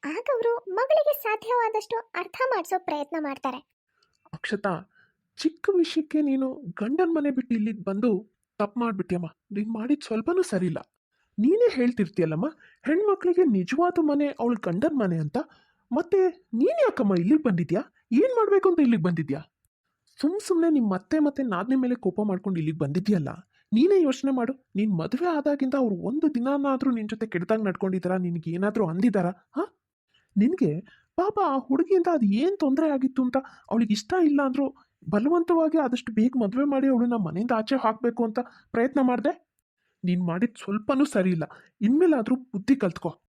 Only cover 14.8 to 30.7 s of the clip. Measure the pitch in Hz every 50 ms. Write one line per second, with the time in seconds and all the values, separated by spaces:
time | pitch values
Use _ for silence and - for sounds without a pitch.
14.8 | 233 330 320 269 220 185 170 160 156 151 _ 247 320 - _ _ _ _ _ _
15.8 | _ _ 240 285 330 339 - 392 370 370 330 - _ _ - 226 269 415 640 679
16.8 | 587 466 - - 247 202 190 175 165 190 294 311 311 247 196 165 175 - 165 202
17.8 | 302 - _ _ _ _ 233 247 403 523 508 466 440 403 392 392 392 381 349 339
18.8 | 294 240 233 208 160 185 175 160 160 - 139 151 151 _ _ _ _ _ _ _
19.8 | _ _ _ _ _ _ _ _ - 294 359 415 427 - 381 330 330 339 311 285
20.8 | 233 208 190 185 - _ 302 311 294 285 285 - 277 247 196 175 196 240 262 269
21.8 | 254 247 247 240 - 196 180 - 208 208 190 185 - 196 190 170 156 151 160 165
22.8 | 160 139 147 185 196 208 208 180 147 135 - - - _ _ _ _ _ - 220
23.8 | 277 370 403 392 339 285 262 - - 269 269 254 233 226 269 - _ _ _ 185
24.8 | 208 220 196 165 160 - - 262 339 359 330 302 285 302 294 277 269 262 262 277
25.8 | 262 226 202 170 170 190 240 302 320 302 302 233 233 262 285 285 277 277 269 254
26.8 | 262 269 247 226 214 208 226 220 226 220 - 175 175 - 220 220 220 202 180 -
27.8 | - 190 190 185 160 180 185 190 180 175 170 170 160 165 165 175 196 208 208 226
28.8 | 214 165 165 180 202 247 196 202 180 175 185 _ _ _ _ 269 359 427 _ _
29.8 | _ _ _ _ _ _ _ _ _ _ _ 202 202 254 359 381 277 170